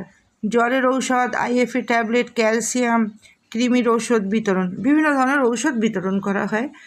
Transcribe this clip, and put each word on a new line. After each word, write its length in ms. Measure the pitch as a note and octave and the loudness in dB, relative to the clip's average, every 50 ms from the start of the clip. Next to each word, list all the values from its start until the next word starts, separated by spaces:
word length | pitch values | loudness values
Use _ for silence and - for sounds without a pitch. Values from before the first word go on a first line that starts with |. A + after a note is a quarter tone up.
| F#3+ - _ _ _ _ _ _ - G#3 | -10 -14 _ _ _ _ _ _ -6 -2
জ্বরের 360 | A#3 A#3 A#3 A#3+ C4 C4+ B3 | 0 0 2 2 2 2 2
ঔষধ, 440 | B3+ C4 B3+ - - B3+ B3 B3 A#3 - | 2 2 0 0 0 0 0 0 0 -2
আইএফএ 460 | - G#3+ A#3+ B3 B3 A#3+ A#3 - B3 | -4 -2 0 0 0 0 0 -2 -2
ট্যাবলেট, 460 | - - A#3+ A#3 A3+ G#3+ A#3 B3 A#3+ A#3+ - | -2 0 0 0 0 0 0 0 -2 -2 -2
ক্যালসিয়াম, 680 | A#3 A3 G#3+ A3 A#3 A3 - - B3 A#3+ A#3 A#3 A#3 A3 G#3 - - - - _ _ _ _ | 0 0 2 0 0 -2 -2 -2 -2 0 2 2 0 0 -2 -6 -12 -20 -20 _ _ _ _
কৃমির 380 | - A3+ B3 A#3 B3 B3 A3 A#3 | -4 -2 0 2 2 2 2 2
ঔষধ 340 | A3+ A3 A3+ - A#3+ A3 F#3+ F#3+ | 2 0 0 0 0 0 0 0
বিতরণ। 340 | A3 A3 A3 G3+ F#3 F#3 F#3 F3+ F#3 - F#3+ | -2 0 0 0 0 0 0 -2 -4 -2 0
বিভিন্ন 240 | C4+ D4 D#4 D#4 D4+ C#4+ | 2 2 2 2 2 2
ধরনের 280 | C4 B3+ C4 C#4 C#4+ | 2 2 2 2 2
ঔষধ 320 | C4 A#3 B3 A3 C4 D#4+ B3+ A3 A#3 | 2 0 0 0 -2 -2 0 0 0
বিতরণ 320 | A3 G#3+ F#3 F3+ F#3+ G3 G3 | -2 -2 -2 -2 -2 -2 -2
করা 260 | G3 G3+ G3 G3+ G#3+ | -2 -2 -2 -2 -2
হয়, 220 | G3+ A3 G#3+ C4+ D4+ - - - | -2 -2 -4 -4 -6 -10 -16 -20